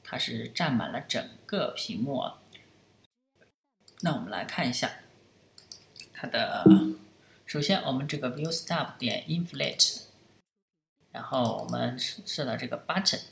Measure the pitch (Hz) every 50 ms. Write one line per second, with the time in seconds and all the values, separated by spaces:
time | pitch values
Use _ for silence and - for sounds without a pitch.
0 | - - - 131 - - 117 113 117 117 - - 170 156 131 110 82 - - 123
1 | - - - 82 - - - - - - 208 190 151 - - - - - - -
2 | 247 139 139 - - - - - - - - - - - - - - _ _ _
3 | _ _ _ _ _ _ _ _ - _ _ _ _ _ _ _ _ - - -
4 | - 165 143 110 - - - 90 104 - - - 151 123 123 - - - - -
5 | - - - - - - _ - - _ _ - - - - - - - - -
6 | - - - - - 123 - 113 110 101 - - - - - - - - - -
7 | - - - - - - - - _ - - 147 143 - 196 - - 139 131 131
8 | 143 147 - - 131 123 123 143 151 165 160 165 - - 175 160 135 - - -
9 | 123 117 104 - - - 160 170 170 170 - 139 143 131 117 - - - - -
10 | - - - - - - - - _ _ _ _ _ _ _ _ _ _ _ _
11 | _ _ - - - - 135 131 120 113 104 - - - 120 120 123 120 123 127
12 | - - - - - - - - 143 123 117 123 - 120 117 - - - 160 190
13 | 202 - - - - -